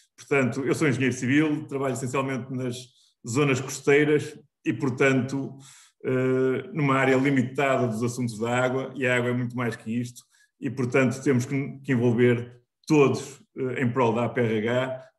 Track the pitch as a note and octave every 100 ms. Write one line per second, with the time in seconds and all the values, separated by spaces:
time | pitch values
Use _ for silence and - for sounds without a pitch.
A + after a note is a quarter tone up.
0 | _ _ - C#3+ B2 C3+ C3 C3 D#3+ A#2+
1 | C3 B2 B2 C#3+ D#3 D3 - C3+ C3+ A#2
2 | C3 C3+ C3+ C3 G#2+ B2+ B2+ B2 - _
3 | _ _ - A#2+ D3 - - - - C#3+
4 | D3+ D3 A#2+ - - _ D#3+ B2 C3 A#2+
5 | C#3 C3 A2+ C#3 C3+ - - - - _
6 | - B2+ B2+ C3 C3 B2+ - - C#3+ C3+
7 | C3 C3 C#3 C3+ A#2 - C#3 C3 B2 G#2+
8 | A#2+ A#2+ B2 G#2 A#2 B2 B2+ C3 C3 C3
9 | B2+ B2 A#2+ B2 A#2+ A#2+ A#2 A2 A2 A#2+
10 | B2 B2 - _ _ - C#3 - B2 C#3
11 | B2+ - D3 B2+ A#2 C#3 C#3+ - - B2+
12 | A#2+ A2+ B2 A#2 - - _ _ - D#3
13 | C3+ - - - _ - C3 C3 B2+ B2
14 | A#2+ A2 A#2+ B2 A#2 A2 A2 B2 C3 -
15 | -